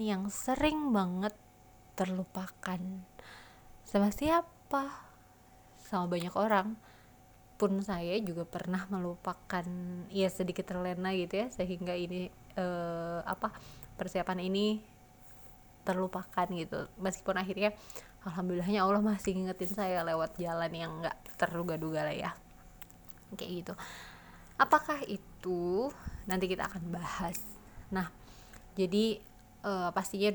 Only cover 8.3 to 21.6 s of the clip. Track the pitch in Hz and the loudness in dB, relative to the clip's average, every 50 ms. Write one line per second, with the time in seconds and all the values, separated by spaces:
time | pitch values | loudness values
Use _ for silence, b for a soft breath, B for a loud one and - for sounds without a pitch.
8.3 | 165 170 170 - - 175 - 175 185 185 185 190 202 185 175 175 175 - - 185 | -2 -2 -4 -4 -4 -6 -2 0 0 0 0 0 -2 -2 0 -2 -4 -4 -4 -6
9.3 | 175 - - - 202 180 175 180 180 180 180 180 180 180 180 202 - 196 190 185 | -6 -6 -4 -4 -2 -2 -2 -2 -4 -6 -6 -6 -6 -6 -8 -4 2 2 2 4
10.3 | - - 185 180 175 - 185 - 185 180 180 180 180 175 185 185 190 185 175 175 | 4 2 0 0 0 -2 -4 -4 -2 -2 -2 -2 -2 0 0 0 2 2 0 0
11.3 | - 196 226 254 247 - 180 180 185 170 180 175 180 180 180 170 175 180 180 - | 0 0 0 0 -2 -2 -2 -2 -2 -2 -2 -2 -2 -2 -2 -2 -2 -4 -4 -6
12.3 | - - - - - - 185 180 180 175 170 170 170 170 165 170 170 170 - - | -8 -12 -16 -8 -4 -2 -2 0 0 0 -2 -2 -2 -2 -4 -4 -4 -4 -2 -4
13.3 | 190 - - 220 B B B B B B B B - - 190 185 - 185 175 - | -4 -2 -2 -4 B B B B B B B B -6 -4 -4 0 0 0 0 0
14.3 | 185 180 180 185 190 196 208 214 220 214 - - - - - - - - - - | 0 0 2 2 4 4 4 4 4 2 -2 -10 -20 -20 -20 -20 -20 -20 -20 -20
15.3 | - - - - - - - - - - - - 185 185 185 185 - 185 185 - | -20 -20 -20 -20 -20 -20 -20 -20 -18 -8 -2 -2 0 2 0 0 -2 -4 -6 -4
16.3 | - - 180 180 185 170 160 - - - - - - - 185 185 175 - - - | 0 0 0 0 0 -2 -4 -4 -4 -4 -6 -6 -8 -4 -4 -4 -4 -2 -2 -2
17.3 | 190 185 190 185 190 185 202 208 208 B B B B B B B B B - 196 | 0 0 0 -2 0 2 2 2 2 B B B B B B B B B -10 -8
18.3 | 160 185 180 180 180 175 175 185 208 208 185 190 202 208 208 220 208 196 - 196 | -4 -2 -2 0 0 0 2 2 4 4 6 6 6 6 6 4 2 2 0 0
19.3 | 185 185 185 190 185 - 185 180 - - 202 185 180 175 165 165 165 165 160 160 | 0 0 0 -2 -2 -4 -4 -6 -2 -2 0 0 2 2 2 2 2 0 0 0
20.3 | - - 175 170 165 170 170 165 170 165 165 165 160 160 165 160 - - - - | -2 -4 -4 -2 0 0 -2 -2 -2 -4 -6 -6 -6 -4 -4 -4 -4 -6 -12 -10
21.3 | - - 180 165 165 170 | -2 0 0 2 2 0